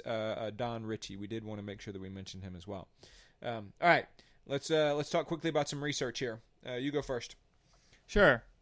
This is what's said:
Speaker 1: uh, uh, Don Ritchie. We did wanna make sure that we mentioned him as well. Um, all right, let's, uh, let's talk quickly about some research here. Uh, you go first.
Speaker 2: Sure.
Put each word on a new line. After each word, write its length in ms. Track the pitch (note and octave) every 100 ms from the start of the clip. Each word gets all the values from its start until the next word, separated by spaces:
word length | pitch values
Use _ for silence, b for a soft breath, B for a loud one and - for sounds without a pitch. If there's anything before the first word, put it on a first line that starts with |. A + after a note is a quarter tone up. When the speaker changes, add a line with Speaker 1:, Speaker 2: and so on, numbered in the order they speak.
| -
Speaker 1:
uh, 40 |
uh, 420 | A2+ A2 A2 A2
Don 320 | G#2+ A#2+ A#2 A2
Ritchie. 300 | G#2+ - G2
We 120 | G2+
did 180 | A2+ G#2+
wanna 180 | G#2
make 160 | G2+ G2
sure 140 | A2
that 80 | F#2+
we 80 | F#2+
mentioned 340 | F#2+ F#2+ F#2+
him 120 | F#2+ F2+
as 100 | F2+
well. 220 | F#2+ - B B B B B
Um, 300 | B2 A2+ G2+ -
all 60 | E3+
right, 200 | C#3+ - - B B -
let's, 220 | C#3 -
uh, 260 | D#3 D3+ D3
let's 140 | D3
talk 180 | E3+ C#3+
quickly 220 | E3 E3
about 200 | D3+ C#3+
some 120 | C#3+
research 380 | D3 - C3 -
here. 220 | B2 A2 - _ -
Uh, 60 |
you 180 | B2 C#3
go 100 | C#3+
first. 360 | B2+ A#2+ - - _ _ b b b b -
Speaker 2:
Sure. 380 | G3+ F3 A#2 - _